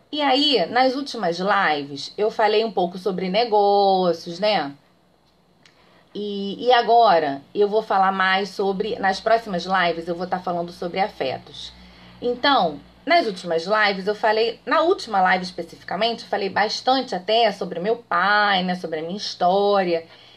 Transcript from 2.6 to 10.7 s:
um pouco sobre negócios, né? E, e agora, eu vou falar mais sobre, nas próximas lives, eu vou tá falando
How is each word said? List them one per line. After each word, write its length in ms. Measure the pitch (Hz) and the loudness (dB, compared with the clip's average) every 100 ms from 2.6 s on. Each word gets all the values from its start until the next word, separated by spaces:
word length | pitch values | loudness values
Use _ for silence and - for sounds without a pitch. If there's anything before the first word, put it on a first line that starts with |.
um 80 | 226 | 0
pouco 260 | 190 180 185 | -2 -4 -2
sobre 300 | 208 180 185 | -4 -4 -2
negócios, 1120 | 202 240 208 202 202 196 190 180 170 175 170 | 0 2 2 4 4 4 4 2 0 -6 -2
né? 320 | 208 196 143 143 _ _ _ _ _ _ _ _ _ _ _ _ _ 196 | 0 0 -2 -10 _ _ _ _ _ _ _ _ _ _ _ _ _ -10
E, 500 | 208 202 196 190 240 | -8 -6 -6 -2 2
e 60 | |
agora, 720 | 240 220 233 220 170 147 139 - | 4 6 6 6 4 2 -4 -6
eu 140 | 196 208 | 0 2
vou 160 | 214 | 0
falar 300 | 214 196 190 | 0 2 2
mais 360 | 190 190 190 202 | 2 2 0 -2
sobre, 480 | - 196 190 208 - | -2 -2 -2 -4 -2
nas 220 | 190 196 | -2 0
próximas 460 | 226 226 220 180 180 | 0 0 0 -6 -2
lives, 420 | 190 175 165 165 | 0 0 -2 -6
eu 80 | 170 | -6
vou 100 | 180 | -6
tá 140 | 185 | -6
falando 320 | 180 175 170 | -4 -6 -6